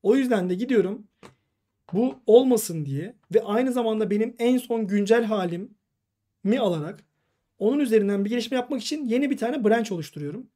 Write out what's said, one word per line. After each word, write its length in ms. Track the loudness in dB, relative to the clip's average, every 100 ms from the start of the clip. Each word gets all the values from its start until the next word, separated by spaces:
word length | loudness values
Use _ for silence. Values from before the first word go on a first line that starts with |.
O 140 | 4 2
yüzden 340 | 2 0 0
de 40 |
gidiyorum 520 | -4 0 0 0 -6 -16 _ -20 _ _ _ _ _ -6
bu 220 | -2 -2 -2 6
olmasın 600 | 6 6 0 0 -6 -6
diye 280 | -6 -8 -14 _
ve 80 | 0
aynı 300 | 2 0 0
zamanda 380 | 0 -2 -2 -2
benim 260 | -2 -2 -2
en 200 | 0 0
son 280 | 0 -4 -2
güncel 380 | -2 2 2
halimi 1300 | 2 -2 -4 -6 -12 _ _ _ _ _ _ _ -2 0
alarak 460 | 0 -2 -6 -12 _ _ _ _ _ _
onun 200 | 0 0
üzerinden 460 | 2 2 2 0
bir 60 | 0
gelişme 260 | -2 -2 -4
yapmak 260 | -4 -6
için 220 | -6 -6
yeni 260 | -2 0 0
bir 60 | -2
tane 280 | -2 0
branch 280 | 2 2 0
oluşturuyorum. 540 | -6 -8 -10 -10 -10 -16